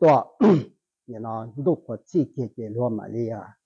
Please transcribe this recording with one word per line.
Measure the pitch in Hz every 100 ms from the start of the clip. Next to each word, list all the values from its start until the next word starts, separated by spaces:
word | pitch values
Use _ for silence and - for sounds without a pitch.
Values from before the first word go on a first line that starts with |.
to, | 160 131 - -
<clears throat> | 214 165 - _ _ _ -
nhà | 110
nó | 113 110 113 117
đục | 143 156 -
vào | 110 _
chi | 180 127 -
kia | 117 -
chị |
luôn | 110 107 123 107
mà | 98
đi | 110 113
à. | 110 95 _